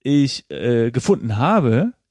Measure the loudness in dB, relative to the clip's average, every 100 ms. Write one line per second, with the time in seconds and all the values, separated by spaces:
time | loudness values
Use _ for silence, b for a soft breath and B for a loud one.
0 | 0 2 0 -2 -12 -6 0 0 0 -2
1 | 0 0 -2 -2 0 2 2 2 0 -6
2 | _